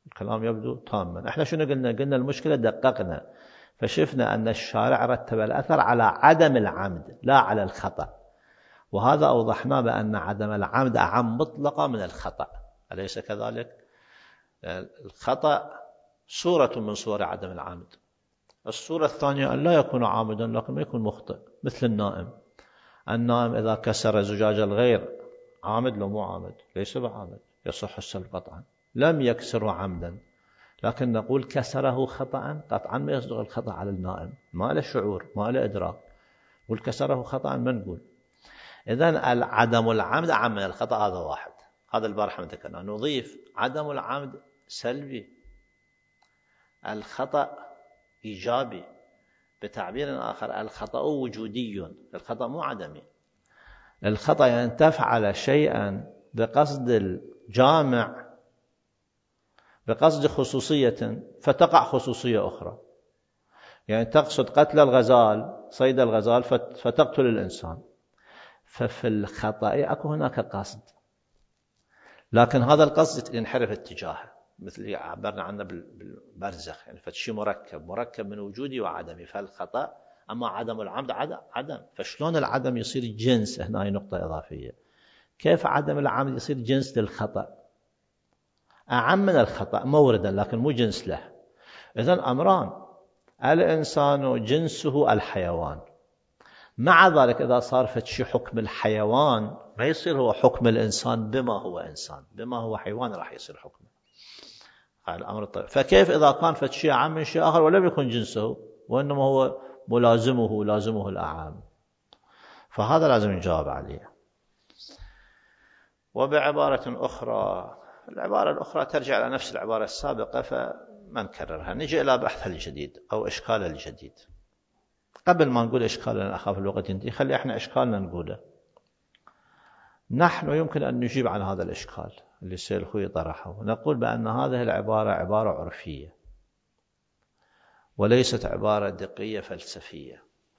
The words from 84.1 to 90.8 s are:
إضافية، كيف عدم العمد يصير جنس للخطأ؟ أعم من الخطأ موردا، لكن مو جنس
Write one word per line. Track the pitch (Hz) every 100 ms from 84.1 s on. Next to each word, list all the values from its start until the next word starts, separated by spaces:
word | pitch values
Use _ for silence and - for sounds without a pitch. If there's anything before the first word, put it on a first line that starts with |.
| 90 -
إضافية، | 76 - - 60 - _ _ _ _ _ _
كيف | - 165 -
عدم | 143 147 147
العمد | 143 123 139 127
يصير | - 135
جنس | 110 135 127 120
للخطأ؟ | 104 - 107 - - - _ _ _ _ _ _ _ _ _ _ _ _ -
أعم | 123 120 190
من | 196 156
الخطأ | 107 - 98 -
موردا، | 127 151 135 107 98
لكن | 98 101 117
مو | 143
جنس | 123